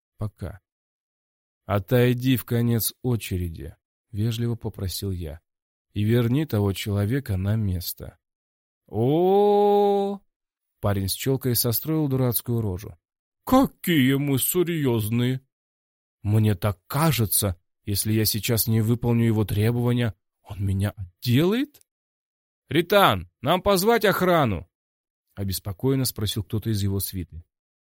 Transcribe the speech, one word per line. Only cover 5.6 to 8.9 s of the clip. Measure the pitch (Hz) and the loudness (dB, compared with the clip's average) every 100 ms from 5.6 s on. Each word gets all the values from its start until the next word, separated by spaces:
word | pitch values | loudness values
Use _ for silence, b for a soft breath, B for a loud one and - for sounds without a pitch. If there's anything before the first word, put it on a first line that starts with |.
| _ _ _ | _ _ _
«И | 101 | -2
верни | 104 120 117 131 160 | 2 2 2 0 0
того | 107 101 | 0 0
человека | 98 - 101 101 135 135 92 | -2 -4 -2 0 -2 -4 -4
на | 98 113 | -2 -2
место». | 104 90 - - - - _ _ _ _ _ _ | -2 -4 -6 -12 -16 -18 _ _ _ _ _ _
О, | _ | _